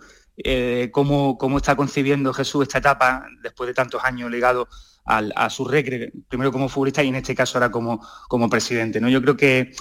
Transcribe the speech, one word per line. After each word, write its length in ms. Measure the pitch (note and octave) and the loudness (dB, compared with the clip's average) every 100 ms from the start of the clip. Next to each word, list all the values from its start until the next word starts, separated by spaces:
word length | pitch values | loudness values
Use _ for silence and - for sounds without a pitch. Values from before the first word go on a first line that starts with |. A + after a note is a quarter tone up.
| - - _ - | -8 -20 _ -8
eh, 460 | - C3 B2 B2 B2 | -4 -2 0 -2 -2
cómo, 440 | C#3+ C#3+ C#3+ C#3 B2 | 0 2 2 2 0
cómo 200 | C3+ C#3 | 0 0
está 180 | D3 | 2
concibiendo 580 | C#3 C#3 D3 C3+ C#3+ C3+ | 0 0 0 0 2 0
Jesús 300 | B2+ C3+ C#3+ | -2 -2 0
esta 160 | C3+ C3 | 0 2
etapa 480 | C#3 C#3 B2+ C3 - - | 2 4 2 0 -6 -14
después 240 | A#2 - B2 | -14 -8 -4
de 80 | |
tantos 300 | B2 B2 A#2 | -2 -2 -2
años 260 | B2+ B2 A#2+ | -4 -4 -6
ligado 380 | A#2+ B2 B2+ A#2+ - - _ | 0 2 2 -2 -10 -20 _
al, 280 | - A2 G#2+ | -2 -2 0
a 160 | - A2 | -2 -2
su 140 | - | -2
Recre, 480 | B2 D3 C3+ B2+ A#2 - - | -2 0 0 -6 -8 -14 -10
primero 240 | B2 C3+ | -2 -2
como 160 | B2+ C3+ | 0 -2
futbolista 340 | C#3 C3+ C#3+ | 0 0 2
y 60 | C3+ | 0
en 80 | C3 | 0
este 180 | B2+ | -4
caso 240 | A#2+ B2+ B2+ | -2 0 2
ahora 140 | A#2+ | 0
como, 340 | A#2 A#2 A2+ - - - | 0 -4 -4 -8 -18 -4
como 200 | B2 A#2 | 0 2
presidente, 520 | A2+ - A#2+ A2+ G#2+ | 0 0 -2 -2 0
¿no? 80 | A#2 | 2
Yo 120 | C3 | 4
creo 160 | B2+ C3+ | 4 4
que, 360 | C#3 C3 B2+ - | 4 4 0 -8